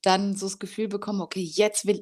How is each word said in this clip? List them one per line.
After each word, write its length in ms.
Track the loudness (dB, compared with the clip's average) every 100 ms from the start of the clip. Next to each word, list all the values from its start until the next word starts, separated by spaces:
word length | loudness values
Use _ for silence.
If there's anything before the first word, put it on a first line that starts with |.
dann 320 | 6 4 2 -2
so 100 | -6
das 120 | -8
Gefühl 280 | -10 -4 -4
bekomme, 340 | -4 -4 -4
okay, 180 | -4 -6
jetzt 420 | -4 2 2 2 0
will, 140 | -2